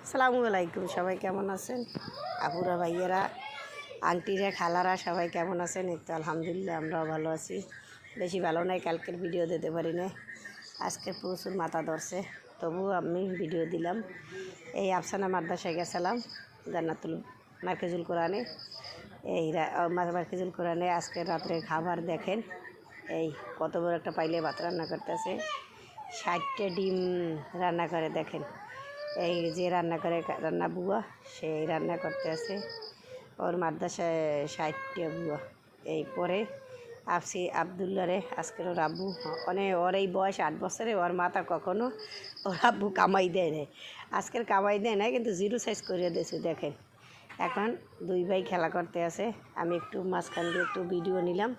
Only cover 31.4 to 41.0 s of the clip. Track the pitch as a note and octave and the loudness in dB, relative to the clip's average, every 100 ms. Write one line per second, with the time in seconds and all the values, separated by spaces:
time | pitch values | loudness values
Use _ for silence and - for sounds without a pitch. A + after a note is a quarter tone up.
31.4 | D#3+ D#3 D#3+ D#3+ D#3+ E3+ D#3+ D3+ E3 D#3+ | -2 -2 0 0 0 0 -2 -2 -2 -2
32.4 | - F#3+ - - - - - B4+ - - | -2 -4 -6 -10 -14 -16 -18 -16 -16 -4
33.4 | F#3 F3 E3 D#3 F3+ - E3+ E3 D#3 D3 | 0 2 0 0 -4 -2 0 2 2 2
34.4 | D3 - D#3+ D#3 - - E3 D#3 E3+ D3 | 0 0 -2 -2 -6 -4 -4 -2 -4 -4
35.4 | C3 - - - - D#3+ C#3+ - F3 F#3 | -6 -16 -20 -14 -4 -4 -2 -2 2 2
36.4 | A3+ - - - - - - F3 - G3 | 0 -6 -14 -16 -14 -12 0 0 0 -2
37.4 | F3+ - E3 F#3 F#3+ F#3+ F3 F#3 F#3 - | 0 0 0 0 -2 2 2 2 0 -4
38.4 | E3 - F3 F3 D#3 E3 F#3+ F3+ D#3 D#3 | -6 -4 -2 2 2 0 -4 -4 -4 -4
39.4 | - F#3 G3 F3+ F3+ F#3+ G3 F#3+ F#3+ F#3+ | 0 2 4 4 4 4 2 4 2 2
40.4 | D#3+ D#3+ F#3 - A3+ G#3 | 0 0 -4 -2 0 2